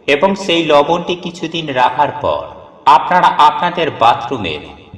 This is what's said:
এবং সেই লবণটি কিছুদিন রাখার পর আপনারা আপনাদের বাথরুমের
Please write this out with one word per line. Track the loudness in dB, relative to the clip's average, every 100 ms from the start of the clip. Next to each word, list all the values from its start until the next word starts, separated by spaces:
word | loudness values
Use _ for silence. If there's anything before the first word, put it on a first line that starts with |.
| -2
এবং | 2 2 -2
সেই | -2 -2 2
লবণটি | 2 4 0 -4 -8
কিছুদিন | -8 -10 -8 -8 -6 0
রাখার | 0 2 -2 -2
পর | -4 -4 -6 -16 -20 -4 4 4
আপনারা | 4 2 2 4 2
আপনাদের | 2 -4 -2 -4 2
বাথরুমের | 2 2 -2 -6 -6 -8 -12 -20 -20